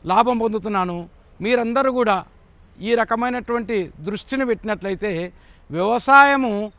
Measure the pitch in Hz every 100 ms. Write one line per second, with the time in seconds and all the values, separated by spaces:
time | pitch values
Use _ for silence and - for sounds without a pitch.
0 | 160 190 240 240 226 214 196 202 180 175
1 | 175 - - - 208 247 226 240 269 247
2 | 226 190 - - - - - - 202 233
3 | 220 226 247 247 233 240 214 220 175 -
4 | 156 208 - 269 254 220 220 208 196 190
5 | 208 165 175 - - - - 160 196 240
6 | - 277 277 269 254 202 208